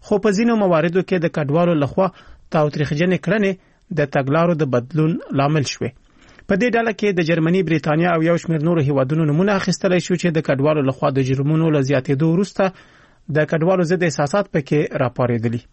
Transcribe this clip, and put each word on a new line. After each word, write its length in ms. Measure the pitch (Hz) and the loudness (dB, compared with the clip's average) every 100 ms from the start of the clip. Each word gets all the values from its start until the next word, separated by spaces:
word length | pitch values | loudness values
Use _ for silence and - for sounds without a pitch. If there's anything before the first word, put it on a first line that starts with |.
خو 160 | - 208 | -2 0
په 140 | 214 | 0
ځینو 240 | 190 233 226 | 2 2 2
مواردو 460 | 202 165 165 175 | 2 2 2 -2
کې 160 | 175 185 165 | -2 -2 -2
د 20 | |
کډوالو 460 | 160 143 147 175 | -4 -2 0 2
لخوا 340 | 165 139 - 185 - - - - | 0 0 0 -2 -4 -20 -20 -6
تاوتریخجنې 640 | 175 151 151 143 147 180 180 - | 0 0 0 -4 0 0 0 0
کړنې 280 | 214 196 185 _ _ _ | 0 0 -4 _ _ _
د 140 | 156 147 | -4 -2
تګلارو 480 | 143 135 151 170 | -2 0 2 2
د 100 | 170 | 0
بدلون 560 | 151 123 123 156 156 220 - | 0 -2 -2 -2 0 -2 -4
لامل 320 | 190 143 156 | -2 0 0
شوې. 260 | 131 - 117 - _ _ - - - | -2 -4 -8 -8 _ _ -20 -20 -4
په 80 | 196 | 0
دې 120 | 240 233 | 2 0
ډله 160 | 226 | -2
کې 180 | - 208 | -2 -2
د 100 | 180 | 0
جرمني، 420 | 160 170 160 185 | 0 0 2 0
بریتانیا 460 | 175 160 165 151 175 170 | 0 0 0 0 2 0
او 80 | |
یو 140 | 160 170 | 0 0
شمیر 240 | - 160 | 0 -2
نورو 180 | 156 175 | 0 0
هیوادونو 440 | 143 143 131 156 160 | 0 0 0 0 0
نومونه 300 | 147 196 196 | 2 2 0
اخیستلی 440 | 185 170 196 180 | -2 -2 0 0
شو 160 | - 180 | 0 -2
چې 120 | 175 | 0
د 120 | 156 | -2
کډوالو 480 | 147 135 143 151 135 | -2 0 2 2 0
لخوا 200 | 135 143 | 0 -2
د 100 | 135 | 0
جرمونو 500 | 131 131 139 156 160 | 0 0 0 2 2
له 120 | 151 | 2
زیاتېدو 420 | 135 139 127 139 | 2 0 0 0
وروسته 480 | 160 170 202 - 190 - - - _ _ - | 2 2 0 0 -2 -2 -20 -20 _ _ -4
د 160 | 147 151 | -2 0
کډوالو 360 | 165 165 190 | 0 2 2
ضد 220 | 170 185 | 2 0
احساسات 420 | 175 139 143 202 196 | 0 0 0 0 -2
پکې 260 | 170 135 147 160 147 | -4 0 0 0 -2
راپارېدلي. 580 | 127 - 123 120 113 120 - | -4 0 0 0 -2 -4 -8